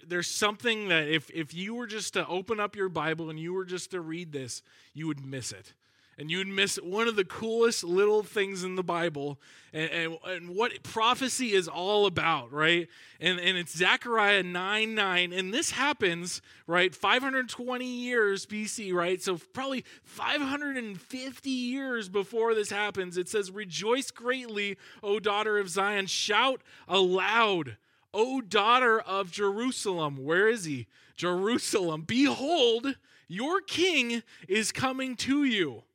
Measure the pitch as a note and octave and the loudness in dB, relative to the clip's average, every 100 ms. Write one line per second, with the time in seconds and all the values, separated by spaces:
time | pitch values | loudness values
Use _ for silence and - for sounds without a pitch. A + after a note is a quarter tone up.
0 | E3 F3 E3+ - G#3 G#3 A#3+ G#3+ G3+ E3 | -4 -4 -2 0 0 0 -2 -2 2 2
1 | D3+ D#3+ - E3 D3+ E3 G3 A#3+ A#3 G#3+ | 4 0 0 -8 -6 -6 -8 -6 -6 -6
2 | F3+ F#3+ D3 F3+ G3 G#3+ G3+ G#3 F#3+ D#3+ | -4 -2 -2 -4 -4 -4 -4 -2 -2 0
3 | D#3 D#3+ D#3+ D#3 E3+ F#3 F3+ F3+ - F#3 | -2 -2 -6 -8 -6 -6 -6 -8 -6 -8
4 | D#3+ E3 E3+ C#3+ B2 - _ _ _ D3 | -6 -8 -8 -8 -8 -12 _ _ _ -8
5 | D#3+ C#3+ C3+ C3+ A2 G2 - _ _ _ | -6 -6 -8 -10 -10 -12 -18 _ _ _
6 | _ - D3+ F3+ F#3+ G3 G3 F#3+ E3+ G3+ | _ -14 -6 -4 -2 0 0 -2 -4 0
7 | A#3 G#3+ F#3 - A3+ A3+ A#3 A3+ E3+ F#3 | 0 2 -2 -2 -2 4 4 2 0 4
8 | G#3 G#3+ F3+ G#3+ G3 F#3+ F#3 F#3 F3 E3+ | 4 4 2 -2 -2 -4 -6 -4 -2 0
9 | E3+ C#3+ C#3+ C3+ - - - D#3 D#3+ E3+ | 0 -2 -6 -8 -16 -20 -12 -6 -4 -2
10 | E3 E3 F3+ F3+ F3 F#3 A#3 C3+ - A3+ | -4 -6 -8 -8 -6 -2 -2 -2 -8 0
11 | A3+ B3 C4 - A#3+ F#3+ E3 D3+ F#3 G#3 | 2 2 0 -2 2 2 2 -4 2 4
12 | G3+ D#3+ E3 D3+ A#2+ D3 D#3 F3 E3 - | 4 4 2 0 -2 2 4 4 2 -12
13 | - - E3+ F3+ F3 F3+ E3+ D#3 F#3 B3+ | -20 -2 0 2 2 0 -4 2 4 4
14 | B3 A3+ G3+ G3+ F3+ F3+ F#3+ G#3+ A3 A3 | 2 2 4 4 2 -4 -2 0 0 0
15 | G3 F3+ F3+ F3+ F#3 B3 D#4+ A#3+ C#4+ - | 2 2 2 -2 -2 -2 -2 0 0 2
16 | F#3+ E3+ F3 - _ - - F3 F#3 C#3+ | 0 0 -6 -10 _ -20 0 2 2 2
17 | G3 B3 C4+ C4 A#3+ - B3 B3 B3+ B3 | 2 2 2 -2 -4 -8 -6 -6 -6 -6
18 | B3 A#3+ G3+ G3 - G#3 G#3+ - G3 F3 | -2 2 2 0 -4 -8 -6 -8 -2 -2
19 | F3 F#3 G3 E3+ - B3 C4+ C4 - - | 0 -2 -2 -6 -6 -8 -4 -4 -6 -20
20 | _ - A3+ D4 C4+ C#4+ C#4+ B3+ A3 F#3 | _ -8 -4 -2 -2 -4 -4 -6 -8 -12
21 | - B3+ C4 B3+ C4+ B3+ B3 C4+ C4+ A#3 | -12 -10 -10 -10 -6 -4 -2 -4 -4 -4
22 | F#3+ G3+ F#3+ A#3 A3+ A3 G#3 G3+ G#3 F#3+ | -2 -4 -2 0 2 2 0 -2 -2 -4
23 | F3+ F3 F3 G#3+ F#3+ G3 G3 D3+ G#3 C4 | -4 -4 -2 -2 -4 -8 -8 -4 0 0
24 | - - A#3+ C4 A#3+ G#3 G3+ F#3+ - - | 0 -8 -4 -4 -4 -4 -4 -4 -12 -10
25 | G3+ G#3+ G3+ G3+ G#3+ G#3 F#3+ F#3 G3 G#3 | -2 0 2 0 2 0 0 0 0 0
26 | F#3+ - - G#3 C4 B3+ _ - - G3 | -2 -2 2 4 4 0 _ -20 0 4
27 | F#3 F#3 F#3+ A3+ A3 F3+ C3 G#2 _ _ | 4 4 2 4 4 2 -2 -10 _ _
28 | _ G3 B3 C4 G3 G#3 G#3+ B3 B3 A3 | _ 0 0 0 2 2 6 6 6 4
29 | - G3 F#3 F#3+ G3+ G3+ B3+ - G#3 F3 | 2 -2 -2 0 0 0 -2 -2 -2 0
30 | D3+ C#3 C#3 F3 G#3+ A#3 E3 C3 A2+ _ | -2 -2 0 4 4 2 -2 -6 -8 _
31 | _ - F3 F3+ G3+ B3 - G#3+ F3 D#3 | _ -4 0 2 2 0 2 0 0 -2
32 | E3 A#3 C#4 A3 C#4 E4+ A#3+ A#3 C4+ - | -2 2 4 2 0 4 4 4 -2 -8
33 | _ _ _ F3+ C#4 F#4+ - - F#4 D4+ | _ _ _ -6 -2 -2 -2 0 2 2
34 | A#3+ A#3 - - - G#3+ G#3+ - C4 C4 | 0 -2 -6 -20 -2 0 0 -2 -2 -2
35 | C4 B3 - C#4+ C#4 G#3+ D3+ A#2 _ | -6 -6 0 2 2 2 -2 -4 _